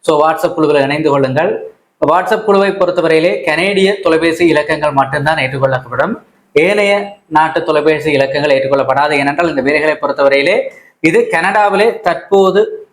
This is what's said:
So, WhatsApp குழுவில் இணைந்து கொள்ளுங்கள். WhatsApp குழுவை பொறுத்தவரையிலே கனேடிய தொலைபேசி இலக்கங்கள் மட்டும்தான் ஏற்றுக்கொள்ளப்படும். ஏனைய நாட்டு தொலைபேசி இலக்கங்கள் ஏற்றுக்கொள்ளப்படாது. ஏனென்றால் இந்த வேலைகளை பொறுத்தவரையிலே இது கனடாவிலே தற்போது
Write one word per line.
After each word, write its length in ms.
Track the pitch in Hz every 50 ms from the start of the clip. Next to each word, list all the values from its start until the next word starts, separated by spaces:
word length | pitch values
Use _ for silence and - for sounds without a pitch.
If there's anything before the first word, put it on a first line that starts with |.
So, 280 | _ - 156 147 151 160
WhatsApp 260 | 160 160 - 165 -
குழுவில் 280 | 156 156 147 147 143
இணைந்து 280 | 135 135 143 151 151 151
கொள்ளுங்கள். 640 | 139 139 135 131 127 143 165 202 220 226 - - - _ _ _ _ _ 151 143
WhatsApp 320 | 156 180 180 185 220 214 214
குழுவை 260 | 214 196 196 202 196
பொறுத்தவரையிலே 720 | 180 - 185 180 180 180 160 165 160 160 156 180 208 196 -
கனேடிய 560 | 160 151 156 180 196 202 190 190 190 208 196
தொலைபேசி 460 | - 170 160 160 160 165 160 160 175
இலக்கங்கள் 440 | 170 151 151 151 151 156 151 151 151
மட்டும்தான் 460 | 139 135 135 131 135 147 139 151 160
ஏற்றுக்கொள்ளப்படும். 760 | 156 135 127 135 135 131 135 131 127 - 120 123 123 147 185 233 - _ _ _ _ _ _
ஏனைய 640 | _ 143 156 185 208 208 202 202 202 202 202 202 - _ _
நாட்டு 360 | _ 156 156 156 156 156 165
தொலைபேசி 500 | 160 160 156 151 147 156 156 151 147 156
இலக்கங்கள் 380 | 147 135 135 135 135 147 143 151
ஏற்றுக்கொள்ளப்படாது. 600 | 139 135 135 135 139 139 131 127 131 135 143 151
ஏனென்றால் 360 | 151 139 139 139 143 165 175 165
இந்த 140 | 151 139
வேலைகளை 340 | 127 139 151 151 151 156 151 143
பொறுத்தவரையிலே 600 | - 139 135 - 139 139 139 139 139 160 196 240 - - - - _ _ _ _
இது 280 | - 160 165 226 220 -
கனடாவிலே 720 | - 165 170 190 202 214 208 202 196 190 208 233 233 220
தற்போது 880 | - 185 170 - - - 196 196 196 190 180 202 214 214 - - - _